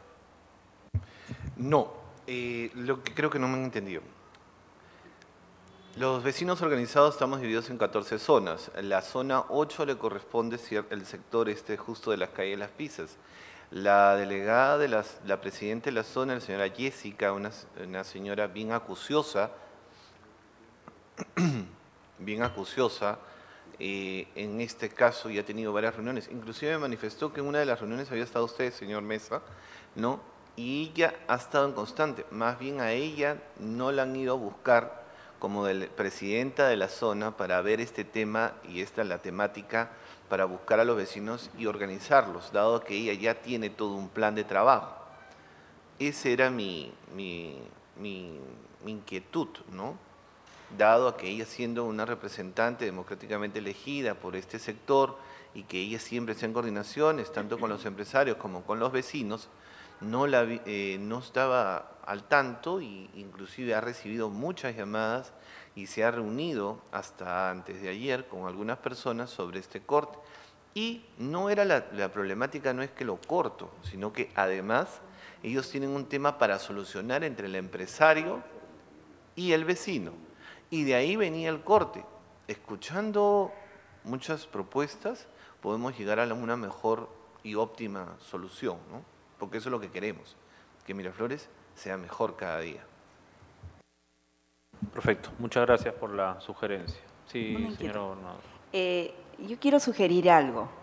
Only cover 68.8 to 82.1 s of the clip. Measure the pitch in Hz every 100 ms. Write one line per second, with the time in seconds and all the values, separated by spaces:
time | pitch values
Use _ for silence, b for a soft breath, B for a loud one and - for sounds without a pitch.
68.8 | 135 127 127 117 123 - 87 92 92 -
69.8 | - 143 147 - b b b b - 208
70.8 | 226 233 - - 123 170 202 208 196 143
71.8 | - 101 95 98 98 101 131 151 131 127
72.8 | 135 - 123 90 - 175 139 - 90 -
73.8 | - 95 104 110 - - 95 95 98 120
74.8 | 185 - - B B B 113 131 127 139
75.8 | 139 139 127 139 143 143 110 98 - 101
76.8 | 95 101 110 135 160 110 98 95 92 90
77.8 | 92 - 156 156 165 247 - - - -
78.8 | - - - - - - 180 160 160 180
79.8 | - 156 85 82 80 B B B B 160
80.8 | 139 123 147 214 185 160 160 156 175 208
81.8 | 160 92 -